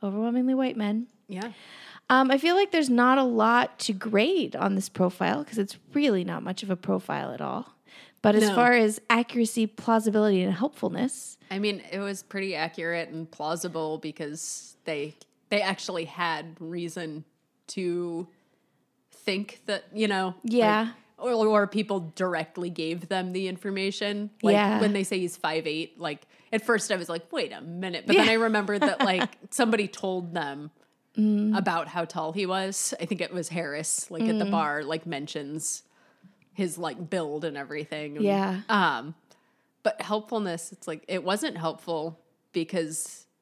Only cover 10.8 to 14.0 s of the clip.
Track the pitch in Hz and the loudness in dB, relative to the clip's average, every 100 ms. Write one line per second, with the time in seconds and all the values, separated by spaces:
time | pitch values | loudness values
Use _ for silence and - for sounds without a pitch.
10.8 | 185 175 254 - - - - 196 208 196 | -4 -2 -4 -6 -16 -16 -8 -4 -2 -4
11.8 | - 190 202 190 - 196 190 156 160 170 | -6 -6 -6 -6 -8 -6 -4 -2 -4 -4
12.8 | 165 170 160 160 165 - 151 165 180 165 | -4 -4 -4 -8 -10 -6 -4 -2 -4 -4
13.8 | 156 156 | -4 -4